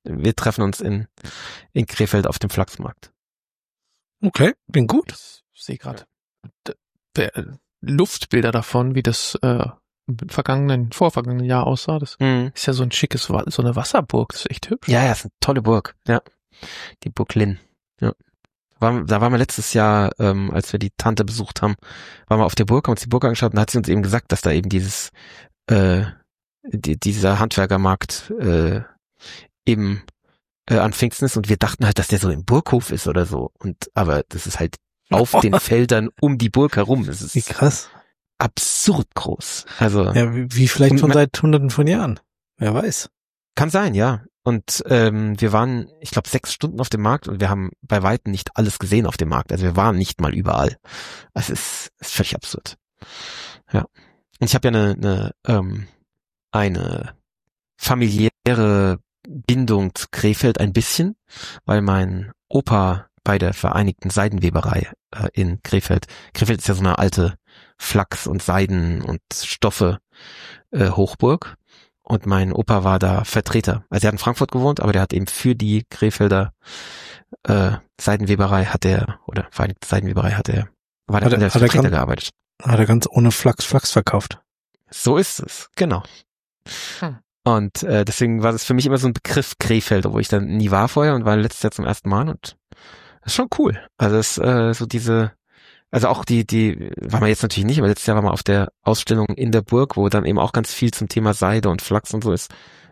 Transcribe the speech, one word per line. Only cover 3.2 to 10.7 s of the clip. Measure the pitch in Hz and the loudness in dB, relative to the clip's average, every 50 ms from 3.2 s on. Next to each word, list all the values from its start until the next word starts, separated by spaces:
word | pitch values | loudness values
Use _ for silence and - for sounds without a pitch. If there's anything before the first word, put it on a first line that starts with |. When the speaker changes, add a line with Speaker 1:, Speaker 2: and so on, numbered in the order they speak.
| _ _ _ _ _ _ _ _ _ _ _ _ _ _ _ _ _ _ _ _ | _ _ _ _ _ _ _ _ _ _ _ _ _ _ _ _ _ _ _ _
Speaker 2:
Okay, | 208 190 - - 143 214 - _ _ - | -2 0 2 4 2 2 2 _ _ -2
klingt | - 147 120 110 | 2 2 2 4
gut. | 226 302 - - - - - - - - _ _ _ | 2 0 0 -2 -6 -18 -20 -20 -20 -20 _ _ _
Speaker 3:
Ich | - - | -18 -14
seh | - 135 | -12 -12
grad | - - 131 131 - - _ _ _ _ _ _ _ - - _ _ - | -12 -12 -14 -16 -16 -18 _ _ _ _ _ _ _ -20 -20 _ _ -16
d-, | - - _ _ _ _ _ _ _ - - - | -16 -16 _ _ _ _ _ _ _ -4 -4 -4
äh, | - - - - - 139 - _ _ _ _ | -4 -4 -8 -10 -12 -14 -20 _ _ _ _
Luftbilder | - - 143 147 190 - - - - - - 123 113 117 | -6 -2 0 0 0 0 -2 -8 -6 -2 0 0 2 2
davon, | 113 113 113 - - 123 123 131 131 | 0 -2 -2 -2 -2 0 0 0 -2
wie | 131 123 | 0 0
das, | 117 113 - - - - - | 0 0 -2 -4 -6 -4 -2
äh, | - 127 123 123 - 123 - _ _ _ _ _ _ | 0 0 0 0 -2 -4 -8 _ _ _ _ _ _
im | - 123 110 - | -10 -8 -8 -10
vergangenen, | - - - - - 131 139 143 139 | -8 -6 -4 -2 0 0 0 2 2